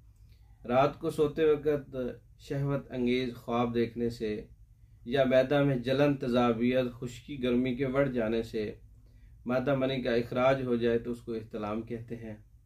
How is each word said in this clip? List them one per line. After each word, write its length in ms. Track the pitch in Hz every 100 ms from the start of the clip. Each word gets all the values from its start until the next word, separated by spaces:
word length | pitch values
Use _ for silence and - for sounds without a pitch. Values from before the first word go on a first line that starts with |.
| - - - - - - -
رات 320 | 123 143 143
کو 100 | 165
سوتے 360 | 156 147 151 156
وقت 500 | 147 143 143 135 131 123 - - -
شہوت 520 | - 139 139 139 -
انگیز 440 | 127 123 123 127 120
خواب 400 | - 117 120 117
دیکھنے 340 | 117 120 117
سے 360 | 117 110 107 - - - _ - - 117
یا 180 | 135
معدہ 400 | 131 131 131 143
میں 120 | 143 127
جلن، 420 | 117 131 147 139
تذابیت، 760 | 131 120 120 113 123 127 123
خشکی، 500 | 117 123 - - 143
گرمی 320 | 123 120 127 123
کے 120 | 131
بڑھ 220 | 135 139
جانے 340 | 123 107 113
سے 320 | 113 113 104 - - - - - - - 120
مادہ 300 | 127 131 135
منی 260 | 131 135
کا 120 | 123
اخراج 480 | 117 120 127 131 135 127
ہو 100 | 120
جائے 240 | 117 117
تو 120 | 120
اس 100 | 117
کو 120 | -
احتلام 480 | 113 110 113 107 110
کہتے 340 | 110 117 117 120
ہیں۔ 200 | 113 104 - -